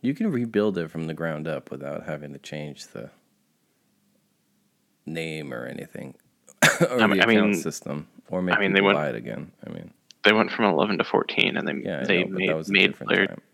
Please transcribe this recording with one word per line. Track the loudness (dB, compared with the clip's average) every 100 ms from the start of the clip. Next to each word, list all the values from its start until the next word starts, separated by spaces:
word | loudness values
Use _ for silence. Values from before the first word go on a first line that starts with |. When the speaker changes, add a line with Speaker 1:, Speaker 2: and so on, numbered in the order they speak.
Speaker 1:
you | -2
can | -2 -2
rebuild | -2 0 2 2 0
it | -4
from | -6 -6
the |
ground | -4 -4 -4 -4
up | -6 -8
without | -12 -8 -10
having | -8 -10 -10
to | -16
change | -12 -10 -10 -12 -16
the | -14 -16 _ _ _ _ _ _ _ _ _ _ _ _ _ _ _ _ _ _ _ -10
name | -8 -6 -6 -8
or | -10 -10
anything, | -10 -12 -12 -14 -16 _ _ _
<coughs> | _ 2 4
or | 0 4
Speaker 2:
I | 4
mean, | 4
Speaker 1:
the | 6
Speaker 2:
I |
Speaker 1:
account | 6 4
Speaker 2:
mean, |
Speaker 1:
system, | 0 -4 -8 -8 -10 -10 -18 -8
or | -4
make | 0 2
Speaker 2:
I |
mean, | 2
they | 4
Speaker 1:
people | 4
Speaker 2:
went | 4
Speaker 1:
buy | 0
it | -4
again. | -8 -10 -12 _ -14
I |
mean, | -14 -14 _ _ 0
Speaker 2:
they | 4
went | 4 2
from | 2 2
eleven | 4 2 2
to |
fourteen, | 2 0 0 2 2 2
and | -4
they, | -4
Speaker 1:
yeah, | -4 -4
I |
Speaker 2:
they | 0 0
Speaker 1:
know, | 0
but | -2
Speaker 2:
made, | -2
Speaker 1:
that | -2
was | 0
a |
Speaker 2:
made | 4 4
Speaker 1:
different | 2 -2
Speaker 2:
player | 0 0
Speaker 1:
time. | -2 _